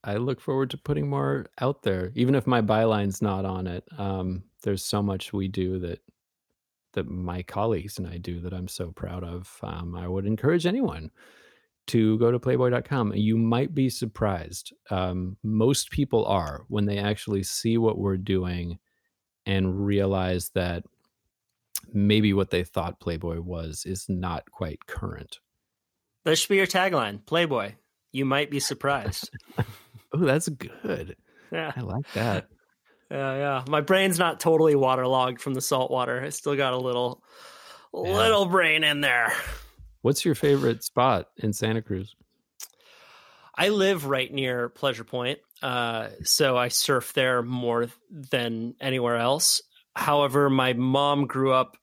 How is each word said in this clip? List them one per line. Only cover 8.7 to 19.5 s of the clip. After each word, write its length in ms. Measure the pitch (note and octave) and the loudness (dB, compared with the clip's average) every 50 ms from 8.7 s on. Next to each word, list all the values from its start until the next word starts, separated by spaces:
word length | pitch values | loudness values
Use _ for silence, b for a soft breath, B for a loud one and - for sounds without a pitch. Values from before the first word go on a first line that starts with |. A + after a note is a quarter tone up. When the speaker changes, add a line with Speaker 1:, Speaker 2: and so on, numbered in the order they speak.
| - - F#2+ E2 | -8 -8 -10 -10
Speaker 1:
proud 320 | E2+ - - F#2 F2 F2+ F2+ | -8 -10 -10 -8 -8 -8 -10
of. 340 | E2+ E2+ F2+ F#2 - - - - | -10 -10 -12 -12 -14 -16 -12 -10
Um, 320 | G2+ - E2 F2 F2 F2 | -10 -10 -8 -8 -10 -8
I 120 | F2 F2+ | -8 -6
would 180 | F2 F#2 G2 G2 | -4 -4 -2 0
encourage 400 | G#2 A2 A2 - C#3+ E3+ F3 D#3+ | 0 -2 2 2 2 2 4 2
anyone 460 | F3+ G3 C4 C4 - - E2 D#2+ E2 b b b b b b b b b b b b b _ _ | 0 0 0 -2 -2 -4 -6 -12 -14 b b b b b b b b b b b b b _ _
to 300 | - - A#2 A2 G#2+ A2 A2 | 0 2 4 4 4 4 4
go 120 | A#2 A#2 | 4 2
to 80 | B2 A#2+ | 2 2
playboy 300 | - C3 B2+ B2+ B2+ B2 | 0 0 0 2 2 2
dot 160 | B2 B2 - | 2 0 -2
com. 280 | - C#3 C3 A2+ G#2 G2+ | -2 0 0 0 0 0
You 240 | G2+ G#2+ G#2+ A2 | 2 2 2 2
might 360 | A2+ A2+ A2+ A#2 A#2 C#3 - E3 | 2 2 2 2 2 0 0 0
be 140 | C#3+ C3+ B2+ | 0 0 0
surprised. 840 | - - B2 A2 _ - A2 G#2 F#2+ E2+ D#2+ E2 F2 - - - - _ _ - | 0 -4 -6 -6 _ 0 0 0 0 -2 -6 -10 -12 -14 -14 -14 -20 _ _ -4
Um, 480 | G#2 F#2 F#2 F#2 F2+ F#2 F#2 F2+ G2 _ - | -2 -2 -2 -2 -2 -4 -4 -6 -8 _ -6
most 480 | G#2+ G#2+ A2 A2 B2+ C#3 - - - | -2 2 2 4 4 2 2 -2 -4
people 340 | - - C#3 - - A2+ - | -2 -2 -2 2 2 0 2
are 400 | - G2+ F#2+ E2 D2 D2 - - - | 2 0 0 0 -2 -8 -10 -10 -4
when 160 | - G#2+ G#2 | -2 0 0
they 120 | G2+ G2+ G2+ | 0 0 0
actually 440 | G2+ G#2 G#2 - - - G#2 G2 F#2+ | 0 -2 -2 -4 -4 -4 -2 -2 -2
see 340 | - - - - A#2 A2+ | -4 -6 -2 0 0 2
what 200 | A#2 A2+ A2+ - | 4 2 2 2
we're 200 | F#2+ G2 G2 F#2+ | 2 0 0 0
doing 640 | F#2 F#2+ F#2+ F#2+ F#2+ F2+ F2+ F2+ F2 F2 E2+ E2+ - _ _ _ _ _ _ _ _ _ _ _ _ _ | 0 0 0 0 0 0 -2 -4 -4 -6 -6 -8 -10 _ _ _ _ _ _ _ _ _ _ _ _ _
and 400 | - | -2